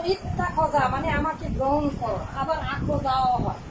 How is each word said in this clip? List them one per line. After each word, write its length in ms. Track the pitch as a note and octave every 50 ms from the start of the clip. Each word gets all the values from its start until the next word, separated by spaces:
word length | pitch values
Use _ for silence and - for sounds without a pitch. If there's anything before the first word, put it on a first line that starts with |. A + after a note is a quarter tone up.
| E4
ইত্তাখাযা 800 | F4 F#4+ F#4+ - - - - F4+ F4 E4+ D#4+ D#4+ D#4 D4+ C#4+ C4 B3+
মানে 220 | C4 C#4 D#4 D#4+
আমাকে 360 | D4 C#4+ D4 D#4+ D4+ - E4 D#4+
গ্রহণ 400 | - - C4 C4+ C#4+ D4+ D4 C#4+ C#4 -
করো, 180 | A#3+ A3 G3+ F3 D#3+ - -
আবার 240 | C4+ C#4 D4+ D#4+ D#4
আখো 360 | C#4+ - C#4 C#4 - - D4 C#4
দেওয়া 380 | - C4 C4 C4 C4 B3+ B3
হয় 260 | - - - - - - -